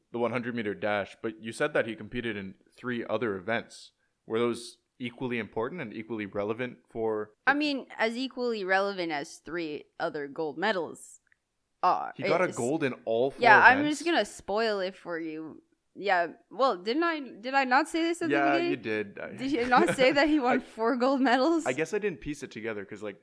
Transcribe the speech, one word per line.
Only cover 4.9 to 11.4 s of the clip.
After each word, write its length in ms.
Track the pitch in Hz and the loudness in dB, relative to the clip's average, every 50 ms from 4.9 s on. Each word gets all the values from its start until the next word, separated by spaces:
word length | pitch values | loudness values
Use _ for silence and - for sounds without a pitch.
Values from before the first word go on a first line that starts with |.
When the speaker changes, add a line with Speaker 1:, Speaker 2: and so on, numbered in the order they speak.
| _ _ | _ _
Speaker 1:
equally 400 | 123 120 - - 135 123 120 117 | -10 -10 -8 -6 -6 -4 -4 -4
important 420 | 107 98 - 113 113 135 170 180 | -6 -6 -4 -4 -4 -4 -6 -8
and 120 | 143 107 - | -10 -10 -10
equally 320 | 107 110 - 117 107 107 | -12 -10 -8 -6 -6 -6
relevant 520 | 95 95 101 101 104 110 110 127 123 120 - _ _ | -6 -4 -4 -2 -2 -2 -4 -6 -8 -8 -14 _ _
for 420 | - 117 113 110 110 107 107 - _ _ _ - | -8 -4 -2 -2 -2 -2 -4 -8 _ _ _ 0
Speaker 2:
I 60 | 277 | 0
mean, 340 | 294 302 294 285 254 - - - - | 2 0 0 -2 -4 -6 -10 -4 -2
as 180 | 220 226 233 | -2 -2 -2
equally 480 | 240 262 254 - 254 247 240 226 214 190 | -2 -6 -6 -4 -4 -4 -4 -2 -4 0
relevant 480 | 180 190 190 202 202 202 185 175 165 | 2 2 2 2 0 -2 -4 -4 -4
as 260 | 156 143 143 - - - | -4 -6 -6 -8 -12 -16
three 480 | _ - 156 175 170 156 147 - - _ _ _ | _ -8 -6 -6 -6 -6 -6 -8 -10 _ _ _
other 280 | 156 170 160 151 143 143 | -4 -4 -4 -4 -8 -8
gold 300 | 139 - 160 151 135 156 | -6 -6 -6 -4 -4 -2
medals 640 | 185 214 214 185 156 127 - - - - - - _ _ _ _ | -2 0 0 0 -2 -4 -8 -14 -16 -20 -20 -20 _ _ _ _